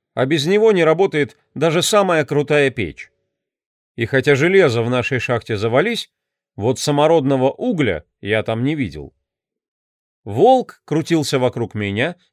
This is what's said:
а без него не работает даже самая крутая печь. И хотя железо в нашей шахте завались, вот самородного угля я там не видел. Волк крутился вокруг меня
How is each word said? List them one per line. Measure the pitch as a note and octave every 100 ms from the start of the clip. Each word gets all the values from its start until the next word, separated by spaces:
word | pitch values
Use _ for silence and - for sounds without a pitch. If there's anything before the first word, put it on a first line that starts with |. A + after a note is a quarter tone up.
| _
а | - C3+
без | D#3 D3
него | G#3 A3+
не | F#3+ D#3
работает | D#3+ G3 D#3 C3 - _ C3+
даже | E3 E3
самая | - G#3+ F#3+ E3
крутая | C#3 D3 C3+ D3 C3+
печь. | A#2+ E2+ - - _ _ _ _ _ _ _ _ -
И | A2+
хотя | C3+ D3 C3
железо | E3 F#3+ D#3 A#2
в | A#2
нашей | B2+ A#2 B2+
шахте | - A#2 - G#2
завались, | A2+ B2+ G#3 A#3 - _ _ _ _ -
вот | A2 B2
самородного | - C#3+ D#3 E3 C3+ C3+ B2+
угля | - B3+ F3+ A#2+ D#2 - _
я | G2+ A2
там | G#2 A2+
не | C3 D#3
видел. | G#2 D2 C#2 - _ _ _ _ _ _ _ _ _ _
Волк | - G#2+ A3 C4 - - -
крутился | D3+ D#3 E3 C#3 C#3
вокруг | B2 B2 A2
меня | G#2+ G2+ G2+ D#3 - _